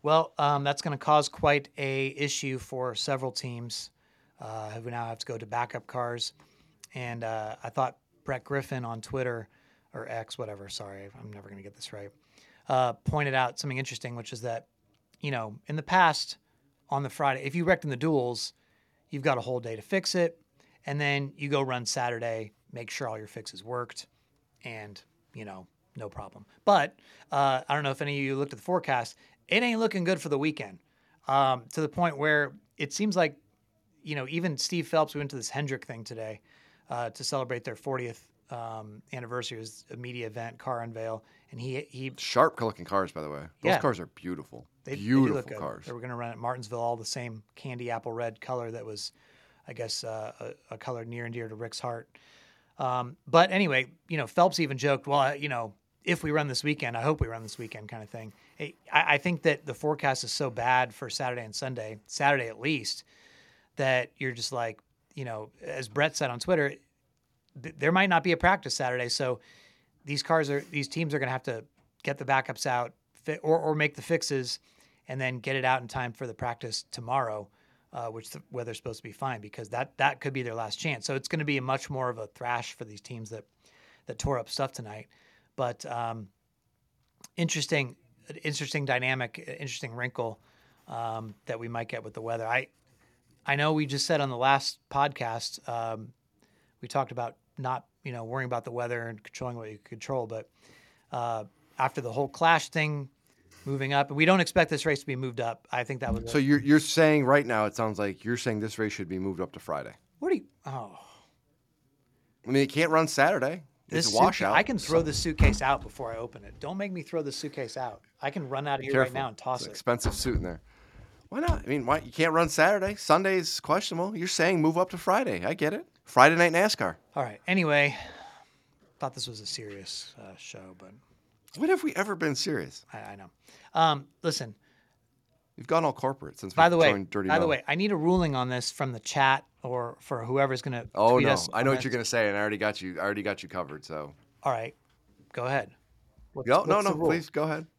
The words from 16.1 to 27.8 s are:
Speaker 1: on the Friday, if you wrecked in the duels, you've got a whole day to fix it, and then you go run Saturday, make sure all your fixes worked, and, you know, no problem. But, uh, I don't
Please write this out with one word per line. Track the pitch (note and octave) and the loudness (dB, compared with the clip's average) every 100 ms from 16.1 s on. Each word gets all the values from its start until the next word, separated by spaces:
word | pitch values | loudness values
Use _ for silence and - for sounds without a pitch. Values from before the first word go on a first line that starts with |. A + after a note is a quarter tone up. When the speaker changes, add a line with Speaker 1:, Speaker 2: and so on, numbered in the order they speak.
| D3+ - - _ _ _ _ _ | 4 -6 -12 _ _ _ _ _
Speaker 1:
on | C#3 | -4
the | C3+ | -4
Friday, | - C#3+ C3 | 0 0 0
if | C#3 | -2
you | E3 | -2
wrecked | E3+ F3 | 2 2
in | D3+ | 2
the | B2 | -2
duels, | D#3+ D3 B2 A2+ - _ _ _ _ _ _ | 2 2 0 -4 -8 _ _ _ _ _ _
you've | C#3+ | -2
got | C#3+ B2+ | 2 2
a | |
whole | A2+ B2 | 0 -4
day | A#2 A2 | -4 -10
to | |
fix | - F#3+ - | -2 0 2
it, | F3+ E3+ - _ _ _ _ - | 2 2 0 _ _ _ _ -6
and | C#3+ | 0
then | C#3+ C#3+ C#3 D3 | 2 0 -2 -6
you | C#3+ | 0
go | C#3+ | 0
run | C3 B2 A#2 | 2 -2 -2
Saturday, | C#3 B2 A#2 A#2 A2+ G#2+ _ _ | -2 -2 -2 -4 -4 -8 _ _
make | A#2+ A#2 | -14 -10
sure | - B2+ | -6 -6
all | A2 | -8
your | G#2+ | -12
fixes | A#2 G2+ F#2+ | -14 -14 -16
worked, | A2 B2 A#2+ - - _ _ _ _ _ | -8 -6 -6 -12 -18 _ _ _ _ _
and, | B2 A2 G#2 G2 _ _ _ | -14 -12 -14 -18 _ _ _
you | G#2+ | -16
know, | G#2 F#2+ F2 _ _ - | -14 -14 -18 _ _ -14
no | G#2 | -12
problem. | - G2 - - _ | -10 -14 -16 -20 _
But, | - G3 C#3+ _ - - - | 6 6 4 _ -20 -20 -2
uh, | C#3+ C#3 C3 - | 2 4 2 0
I | |
don't | C#3+ | 0